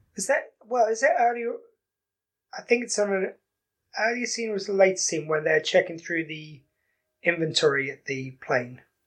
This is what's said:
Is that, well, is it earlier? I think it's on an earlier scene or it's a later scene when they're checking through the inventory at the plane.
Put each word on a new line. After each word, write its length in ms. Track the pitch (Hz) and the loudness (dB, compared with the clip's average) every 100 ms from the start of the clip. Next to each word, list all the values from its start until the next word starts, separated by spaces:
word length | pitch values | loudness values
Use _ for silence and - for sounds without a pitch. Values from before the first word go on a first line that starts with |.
| _ - | _ -8
Is 100 | - | -2
that, 240 | 277 - _ 214 | -2 -2 _ -2
well, 220 | 247 220 | 2 2
is 140 | 226 | 4
it 100 | 285 - | 2 4
earlier? 360 | 240 240 233 - - _ _ _ _ _ _ _ _ | 2 2 -4 -6 -12 _ _ _ _ _ _ _ _
I 80 | - | -14
think 200 | - 240 | 0 0
it's 160 | 240 - | 0 -2
on 120 | 202 | 0
an 200 | 196 190 - _ _ _ _ _ - | 0 -2 -6 _ _ _ _ _ -2
earlier 260 | 214 240 233 | -2 -2 -4
scene 240 | - 226 | -4 -4
or 60 | 202 | -4
it's 120 | 202 | -2
a 40 | |
later 240 | 196 190 185 | 4 4 4
scene 300 | - 160 151 | -2 -4 -2
when 160 | 156 156 | -2 2
they're 140 | 156 | 0
checking 360 | - 185 175 165 | 4 2 2 -4
through 280 | - 170 156 | -6 -6 -6
the 360 | 156 156 147 _ _ _ _ _ _ | -10 -14 -20 _ _ _ _ _ _
inventory 680 | 170 170 160 131 156 139 135 | 0 2 0 2 2 2 -2
at 160 | 135 - | -8 -8
the 260 | 135 131 127 | -8 -8 -10
plane. 400 | - 135 123 127 _ _ | -2 -2 -2 -10 _ _